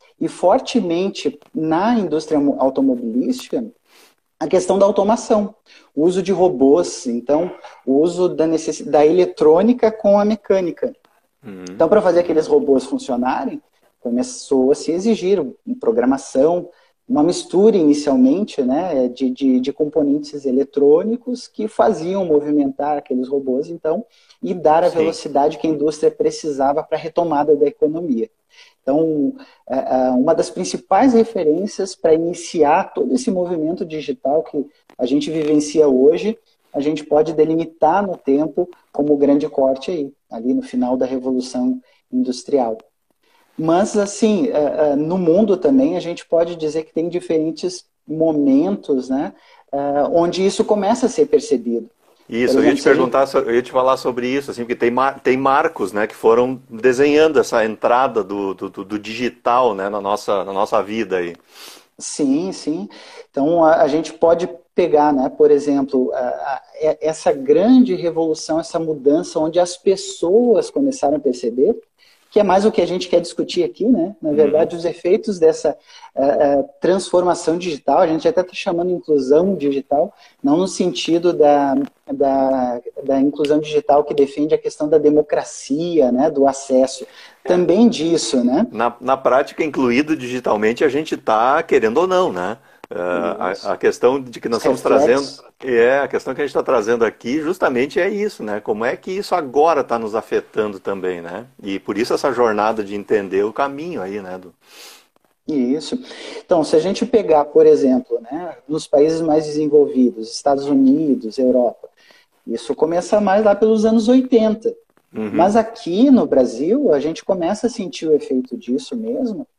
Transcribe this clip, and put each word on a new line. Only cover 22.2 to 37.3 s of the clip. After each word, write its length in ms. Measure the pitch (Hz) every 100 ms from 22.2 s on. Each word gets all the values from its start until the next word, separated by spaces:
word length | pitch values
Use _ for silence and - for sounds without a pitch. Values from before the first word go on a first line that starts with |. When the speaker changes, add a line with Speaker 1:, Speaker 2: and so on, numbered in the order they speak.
| 175
Speaker 1:
movimentar 720 | 147 147 147 139 135 143 147
aqueles 300 | - 127 127
robôs, 420 | 139 135 127 160
então, 360 | 170 156 175 - _ _ _
e 120 | 175
dar 320 | 185 151 156 175
a 40 |
Speaker 2:
Sim. 100 | 165
Speaker 1:
velocidade 580 | 160 160 156 139 147 156
que 100 | 160
a 20 |
indústria 420 | 151 151 151 160
precisava 680 | - 156 151 160 135 135 143
pra 160 | 151 156
retomada 600 | 160 - 170 147 147 147
da 80 | 143
economia. 640 | - 147 156 175 117 110 _ _ _ - _
Então, 540 | - 143 160 151 135 131 - _ -
é, 60 | 131
é, 340 | - 131 127
uma 220 | 127 147
das 160 | 165 170
principais 640 | - 185 - - 190 269
referências 800 | 226 226 196 156 160 202 - 190
pra 200 | - 165
iniciar 800 | 160 170 175 - 170 147 165 196
todo 200 | - -
esse 160 | 254 -
movimento 560 | 185 175 175 156 180 170
digital 560 | 156 143 131 135 151
que 240 | - 151 - _ _ -
a 80 | 123
gente 240 | 143 165
vivencia 580 | 160 147 151 147 165 151
hoje, 520 | 127 135 170 202 226 _ _ _
a 60 | 151
gente 240 | 139 156
pode 300 | - 151 156